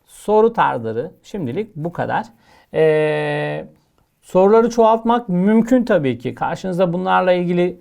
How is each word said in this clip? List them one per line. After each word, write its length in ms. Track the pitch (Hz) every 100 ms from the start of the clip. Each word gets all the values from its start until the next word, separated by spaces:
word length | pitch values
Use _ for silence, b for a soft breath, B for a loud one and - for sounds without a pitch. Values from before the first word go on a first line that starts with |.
| _
soru 480 | - - 214 226
tarzları 580 | 226 143 135 113 110 160 -
şimdilik 520 | - 208 139 143 220 151
bu 180 | 160
kadar. 320 | 170 117 131 220 _ b b b
E, 920 | 156 160 156 151 151 151 147 147 151 156 _ _ _ _ _ _
soruları 380 | 185 196 220 233
çoğaltmak 600 | 233 220 226 226 240 240
mümkün 560 | 180 196 220 226 254 -
tabii 320 | 196 139 117
ki. 180 | 127 113
Karşınıza 580 | 131 165 190 175 185
bunlarla 400 | 175 185 185 185
ilgili 460 | 180 175 175 180 180